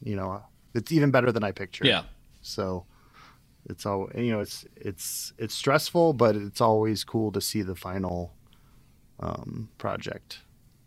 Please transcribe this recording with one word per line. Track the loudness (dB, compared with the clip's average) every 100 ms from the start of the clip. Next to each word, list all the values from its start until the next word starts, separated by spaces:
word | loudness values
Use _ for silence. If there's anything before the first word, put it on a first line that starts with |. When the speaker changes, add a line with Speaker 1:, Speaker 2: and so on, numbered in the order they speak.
Speaker 1:
you | -6 -4
know, | -4 -8 -12 _ _
it's | -6 0
even | 4 6
better | 6 4
than | 2
I | -2
pictured." | -4 -10 0 2
Speaker 2:
Yeah. | 2 -2 -14 _ -20
Speaker 1:
So | -10 -4 -4 -4 -8 _ _ -20 -20 _ _ _ -14
it's | -8 -4
all, | -4 -4 -2
you | 0
know, | 0
it's, | -2 -8 -16 -12
it's, | -10 -8 -8 -8 -10 -8
it's | -8
stressful, | -2 2 2 4 4 4
but | 6 4 4
it's | -2 2
always | 4 4 4 0
cool | -2 -2 0
to | 0
see | -2 -2
the | -2 -6
final, | -6 -4 -2 -4 -6 -12 -20 -20 _ -20 _ _ _ -10
um, | -8 -6 -8 -10 -12 -8
project | -6 -6 -8 -12 -14 -20 _ _ _ _